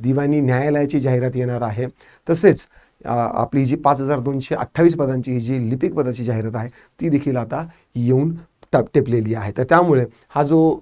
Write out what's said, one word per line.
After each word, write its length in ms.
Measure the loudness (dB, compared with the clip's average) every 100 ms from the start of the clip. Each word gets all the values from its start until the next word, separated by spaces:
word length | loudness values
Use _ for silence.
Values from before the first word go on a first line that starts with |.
दिवाणी 380 | -2 0 2 2
न्यायालयाची 600 | 2 0 0 0 0 0
जाहिरात 300 | 0 0 0
येणार 280 | -2 -4 -4
आहे. 240 | -4 -4 -6 -8 -20 _ -2
तसेच, 360 | 4 4 4 -2 _ _ _
अ, 80 | -4
आपली 500 | -2 -2 -2 -2 0
जी 120 | 0 0
पाच 240 | 0 0
हजार 200 | 0 -2
दोनशे 340 | -2 -4 -4
अठ्ठावीस 420 | -6 -4 2 2 4
पदांची 360 | -2 -2 -2
ही 80 | -4
जी 300 | -2 -2 -2
लिपिक 240 | -2 -2
पदाची 300 | -2 -4 -2
जाहिरात 320 | -2 -2 -2 -6
आहे, 120 | -10
ती 400 | -12 _ _ 0
देखील 280 | 0 0 -4
आता 300 | -4 -8 -8 _ _
येऊन 400 | -4 0 2 0 -4 -12 _ -2
टप-, 160 | 0 2
टेपलेली 400 | 0 2 0 0
आहे. 180 | -4 -4 -4
तर 40 |
त्यामुळे 440 | 2 4 4 2 0 _ _
हा 140 | -2
जो, 360 | 2 4 4 0